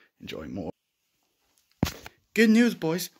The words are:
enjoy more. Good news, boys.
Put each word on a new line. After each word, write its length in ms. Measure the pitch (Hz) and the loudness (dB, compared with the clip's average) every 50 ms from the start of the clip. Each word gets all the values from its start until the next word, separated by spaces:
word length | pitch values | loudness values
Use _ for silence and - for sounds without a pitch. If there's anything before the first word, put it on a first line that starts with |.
| _ _ _ _ | _ _ _ _
enjoy 280 | - - - - - 67 | -18 -16 -14 -14 -14 -12
more. 240 | 62 98 82 82 - _ _ _ _ _ _ _ _ _ _ _ _ _ _ _ _ _ _ _ _ _ - - - - - - - _ _ _ - | -12 -10 -10 -12 -14 _ _ _ _ _ _ _ _ _ _ _ _ _ _ _ _ _ _ _ _ _ -4 -4 -4 -6 -16 -20 -20 _ _ _ 0
Good 160 | 202 226 220 | 2 4 6
news, 240 | 214 226 240 233 190 | 6 6 4 4 2
boys. 360 | - - 160 160 180 175 - _ _ | -2 -4 -6 -4 -6 -8 -10 _ _